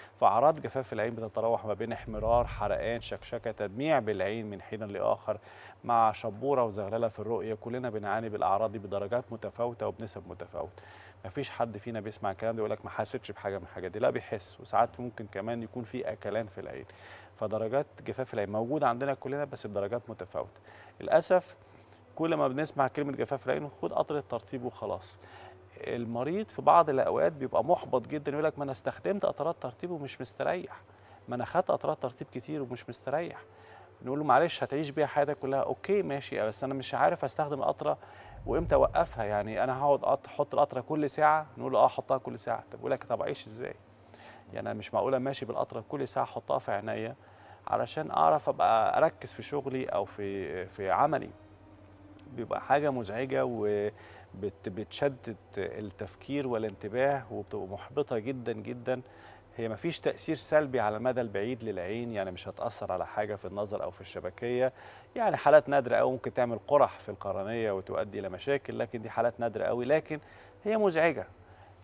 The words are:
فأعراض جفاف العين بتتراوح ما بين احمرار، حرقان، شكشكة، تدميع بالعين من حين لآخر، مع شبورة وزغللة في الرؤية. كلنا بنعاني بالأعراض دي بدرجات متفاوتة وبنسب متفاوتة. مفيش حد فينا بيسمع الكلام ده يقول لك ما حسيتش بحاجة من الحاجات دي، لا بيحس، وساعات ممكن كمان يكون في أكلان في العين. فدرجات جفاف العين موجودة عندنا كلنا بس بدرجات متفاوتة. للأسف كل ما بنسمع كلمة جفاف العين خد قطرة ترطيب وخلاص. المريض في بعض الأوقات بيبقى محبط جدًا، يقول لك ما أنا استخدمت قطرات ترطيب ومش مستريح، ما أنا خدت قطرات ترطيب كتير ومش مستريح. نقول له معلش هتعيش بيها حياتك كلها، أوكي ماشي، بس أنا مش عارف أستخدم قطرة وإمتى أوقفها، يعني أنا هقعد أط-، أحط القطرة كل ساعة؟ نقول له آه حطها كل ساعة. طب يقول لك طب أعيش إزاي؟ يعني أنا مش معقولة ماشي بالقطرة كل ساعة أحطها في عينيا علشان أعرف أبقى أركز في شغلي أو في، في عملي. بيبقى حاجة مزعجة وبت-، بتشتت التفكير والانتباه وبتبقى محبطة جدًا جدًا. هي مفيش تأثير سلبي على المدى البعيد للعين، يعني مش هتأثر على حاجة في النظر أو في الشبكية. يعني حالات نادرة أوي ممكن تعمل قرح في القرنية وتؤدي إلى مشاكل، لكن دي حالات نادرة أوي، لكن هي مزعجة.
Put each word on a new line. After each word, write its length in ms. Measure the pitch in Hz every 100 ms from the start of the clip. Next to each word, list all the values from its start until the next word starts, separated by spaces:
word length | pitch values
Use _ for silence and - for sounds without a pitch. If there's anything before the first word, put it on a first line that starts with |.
| - -
فأعراض 400 | 110 104 143 160
جفاف 320 | 117 135 127
العين 220 | 110 110 113
بتتراوح 500 | 110 113 110 113 110
ما 80 |
بين 180 | 98 113
احمرار، 560 | 113 - 107 110 120 117
حرقان، 540 | - 101 95 101 117
شكشكة، 500 | - 101 - 120 113
تدميع 480 | 110 104 101 151 147
بالعين 500 | 110 101 95 113 107
من 120 | 98
حين 220 | - 107
لآخر، 540 | 107 98 110 107 - 104 - - - -
مع 280 | 113 117 110
شبورة 520 | 104 117 101 135 135
وزغللة 440 | 117 101 98 113 117
في 120 | -
الرؤية. 340 | 107 113 104
كلنا 360 | 107 - 123 123
بنعاني 400 | 107 101 107 113
بالأعراض 420 | 104 90 98 110
دي 80 | 107
بدرجات 440 | 98 98 101 120 -
متفاوتة 560 | 113 104 - 120 113 107
وبنسب 360 | 98 113 - 90
متفاوتة. 540 | 90 87 82 - - - - - - 95
مفيش 240 | 143 135
حد 280 | - 120 104
فينا 220 | - 113
بيسمع 320 | 104 - 101
الكلام 240 | 92 113 113
ده 40 |
يقول 120 | 107
لك 140 | 107 104
ما 60 |
حسيتش 400 | - 107 127 -
بحاجة 260 | 104 104 98
من 60 |
الحاجات 280 | 87 90 90
دي، 80 | 101
لا 100 | 127
بيحس، 500 | 123 - 107 - -
وساعات 380 | - 107 117 -
ممكن 260 | 123 - 107
كمان 360 | 98 107 117
يكون 200 | 110 127
في 280 | 113 123 -
أكلان 360 | 107 104 104 110
في 140 | -
العين. 240 | - 65 65 - - - - -
فدرجات 460 | 107 107 110 131 147 - -
جفاف 280 | 113 127
العين 160 | 113 101
موجودة 380 | 107 117 151 139
عندنا 260 | 120 135
كلنا 320 | 135 127 139 143
بس 220 | 127 110
بدرجات 420 | 101 98 120 117
متفاوتة. 520 | 110 90 - - - - - - -
للأسف 540 | - 160 - 180 - - - - - - - -
كل 200 | 165 160
ما 120 | 139
بنسمع 400 | 131 151 - 135
كلمة 240 | - 143
جفاف 340 | 131 120 139 127
العين 240 | 147 147 -
خد 120 | 170
قطرة 300 | - 156 147 -
ترطيب 360 | 117 - 135 120
وخلاص. 540 | - 107 87 - - - - - - - -
المريض 720 | - 120 113 117 135 185 214
في 140 | -
بعض 280 | 139 170 151
الأوقات 420 | 135 98 107 165
بيبقى 320 | 151 131 - 123
محبط 420 | 175 - 127 113
جدًا، 240 | 151 147
يقول 120 | 143
لك 140 | 156 143
ما 60 |
أنا 80 | 139
استخدمت 540 | 131 - - 175 202 -
قطرات 300 | - 147 170
ترطيب 300 | 127 - 175
ومش 300 | 175 139 -
مستريح، 600 | 127 - 135 175 - - - - - - -
ما 80 | 123
أنا 100 | -
خدت 260 | 165 -
قطرات 300 | - 139 151
ترطيب 260 | 127 - 143
كتير 300 | 131 - 151
ومش 280 | 127 123 -
مستريح. 520 | 120 - 143 170 - - - - - - -
نقول 180 | 123 143
له 60 | 151
معلش 380 | 131 165 -
هتعيش 260 | 123 139 156
بيها 160 | 143 143
حياتك 320 | 151 147 143
كلها، 200 | 135 135
أوكي 420 | 127 131 - 202
ماشي، 400 | 170 139 - 101 107
بس 160 | 107
أنا 100 | 131
مش 200 | 135 131
عارف 300 | 127 151 170 135
أستخدم 360 | - 147 143
قطرة 340 | 147 - 147 143 - - - - -
وإمتى 300 | 135 160 139
أوقفها، 500 | 135 160 170 127 104
يعني 380 | 104 104 110
أنا 160 | 127 131
هقعد 220 | 143 139 -
أط-، 220 | 139 -
أحط 260 | - 147
القطرة 280 | 131 147 127
كل 280 | 120 156 147
ساعة؟ 360 | - 151 156 151 -
نقول 160 | 127
له 60 | 127
آه 80 | 131
حطها 300 | - - 135
كل 220 | - 117
ساعة. 240 | - 117 -
طب 80 | 113
يقول 120 | 117
لك 120 | 131
طب 180 | - 117
أعيش 240 | - 139 -
إزاي؟ 280 | 110 127 - - - - - - - -
يعني 180 | 98 107
أنا 80 | 110
مش 140 | 104
معقولة 240 | 110 101 131
ماشي 280 | 131 135 113
بالقطرة 380 | - 123 120 -
كل 180 | 147 131
ساعة 160 | -
أحطها 360 | 127 - - 139
في 120 | -
عينيا 440 | 101 107 110 113 139 - - - - -
علشان 440 | 110 120 - 156
أعرف 380 | - 160 156 147
أبقى 480 | - 90 113 101 -
أركز 360 | 160 - -
في 100 | -
شغلي 420 | 113 143 135 131 127
أو 200 | - 98
في، 600 | - 101 98 85 87 92
في 260 | - 95
عملي. 380 | 92 143 156 - - - - - - - - - - - 123
بيبقى 260 | 113 -
حاجة 280 | - 143 147
مزعجة 540 | 131 107 110 135 135 131
وبت-، 1200 | 117 104 104 104 104 - - - 95 98 - -
بتشتت 680 | 92 - - 143 131 - 107 - -
التفكير 880 | 92 - 104 95 101 - - 143 135
والانتباه 760 | 117 110 95 104 113 135 139 117
وبتبقى 360 | 107 104 104 95
محبطة 500 | 101 - 135 143 120
جدًا 340 | 107 135 120
جدًا. 500 | 110 107 123 120 127 127 - - - - -
هي 120 | 113
مفيش 300 | 107 170 -
تأثير 360 | 156 - - 156
سلبي 440 | - 151 147 123
على 180 | 107 107
المدى 240 | 123 123
البعيد 420 | 117 101 107 127
للعين، 480 | 113 98 90 113 120
يعني 200 | 107 95
مش 160 | 90 -
هتأثر 440 | - 117 - 101
على 140 | 92 82
حاجة 300 | - 107 101
في 100 | 92
النظر 380 | 98 104 104
أو 80 | 85
في 100 | -
الشبكية. 720 | 95 95 87 92 120 123 127 - - - - -
يعني 220 | 220 156
حالات 320 | - 151 143
نادرة 260 | 139 123 113
أوي 160 | 127
ممكن 220 | 131 123
تعمل 260 | 123 123 113 -
قرح 320 | 143 127 -
في 100 | -
القرنية 640 | 95 101 95 98 117 110
وتؤدي 480 | 95 95 92 107 98
إلى 100 | 95
مشاكل، 500 | 92 - 139 - 113
لكن 220 | 117 120
دي 80 | 110
حالات 300 | - 117 113
نادرة 240 | 117 104
أوي، 220 | 95 117 123
لكن 340 | 156 156 151 - - - -
هي 140 | 208 220
مزعجة. 500 | 208 165 165 127 92 - - - - -